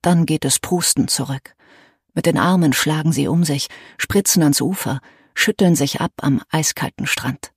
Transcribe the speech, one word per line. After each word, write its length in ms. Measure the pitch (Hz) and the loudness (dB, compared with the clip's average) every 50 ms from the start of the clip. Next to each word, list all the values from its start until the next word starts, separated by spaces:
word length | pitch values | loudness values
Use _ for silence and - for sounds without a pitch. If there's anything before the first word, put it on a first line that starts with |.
| - | 2
Dann 220 | 175 180 165 170 | 4 4 4 2
geht 200 | - 156 151 - | 2 0 -2 0
es 140 | 135 - - | -2 -2 -2
prustend 500 | - - 180 175 170 - - - 131 - | -2 -2 -4 -2 0 -2 0 0 0 -2
zurück. 440 | - - 135 127 139 135 _ - _ _ _ _ - - - _ _ _ _ _ _ | -2 -4 -4 -6 -6 -8 _ -16 _ _ _ _ -20 -20 -20 _ _ _ _ _ _
Mit 120 | 170 - | -2 0
den 120 | 170 160 - | 0 2 2
Armen 340 | 110 180 185 185 170 151 127 | 2 2 2 2 2 2 2
schlagen 400 | - - 156 156 156 151 165 151 | 0 0 0 -2 0 0 0 0
sie 160 | 120 143 - | 0 0 0
um 160 | - 165 175 | 2 0 0
sich, 240 | 151 143 139 - - - - - - - - | 0 0 -4 -4 -8 -12 -20 -20 -20 -12 -12
spritzen 440 | - - - 202 196 - - 180 160 | -8 -2 0 0 2 2 2 4 4
ans 180 | 147 147 - | 4 2 2
Ufer, 400 | - 143 190 - - - - 135 _ - _ _ _ _ _ | 0 -2 -4 -4 -4 -6 -6 -6 _ -14 _ _ _ _ _
schütteln 420 | - - - 214 - 208 180 170 | -2 0 0 2 4 4 4 4
sich 240 | 143 143 139 - - | 4 2 -2 -2 -4
ab 120 | - - _ - - | -6 -6 _ -4 0
am 200 | 147 135 - - _ | 0 0 0 -2 _
eiskalten 560 | - 160 156 - - - - - _ - - | -4 -2 -2 -2 -4 -4 -8 -8 _ -8 -4
Strand. 460 | - - - - 131 131 - - - _ | -4 -4 -4 -4 -6 -6 -6 -12 -20 _